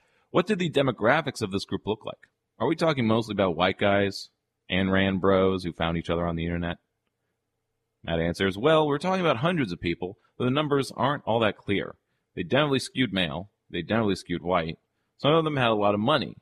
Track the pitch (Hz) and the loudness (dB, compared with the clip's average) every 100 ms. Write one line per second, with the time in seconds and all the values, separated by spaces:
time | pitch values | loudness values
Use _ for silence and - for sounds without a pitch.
0 | _ _ _ 156 180 208 180 139 135 107 | _ _ _ 0 0 0 0 2 0 2
1 | 104 147 147 - 104 95 - 98 - 107 | 2 2 0 -6 -4 -4 -4 -4 -4 -6
2 | - - _ _ _ - 120 165 170 139 | -8 -14 _ _ _ -4 -2 0 0 2
3 | 113 113 113 101 98 80 92 98 101 101 | 2 2 0 0 2 2 0 2 2 4
4 | 101 - - _ _ _ - 92 95 95 | 2 -2 -12 _ _ _ -4 0 2 2
5 | 95 95 95 95 95 95 90 78 82 85 | 2 2 4 4 4 2 -4 -4 -2 -2
6 | 82 85 85 82 82 85 85 87 _ _ | -2 -2 -2 -2 -2 -2 -4 -6 _ _
7 | _ _ _ _ _ _ _ _ _ _ | _ _ _ _ _ _ _ _ _ _
8 | - 85 85 85 98 92 135 160 151 143 | -6 -2 -2 0 -2 0 2 2 2 -2
9 | 180 190 170 123 156 180 113 85 87 85 | -2 -2 0 0 -2 -2 -4 -4 -4 -4
10 | 90 101 _ - 123 135 151 139 131 - | -8 -12 _ -6 -2 -2 0 -2 -2 -4
11 | 127 143 - 113 107 - - 98 50 - | -4 -2 -2 0 0 -2 -2 -2 -4 -10
12 | _ _ _ - 87 127 151 135 - 127 | _ _ _ -10 -2 0 2 0 -2 -4
13 | 127 92 85 71 101 _ _ 85 80 110 | -2 -2 -2 -4 -10 _ _ -8 -2 0
14 | 107 92 - 85 80 92 82 - _ _ | 0 -2 -4 -6 0 0 -2 -8 _ _
15 | _ _ 139 160 156 143 120 107 101 104 | _ _ 2 2 2 0 0 2 2 2
16 | 113 151 82 - | 2 0 -2 -10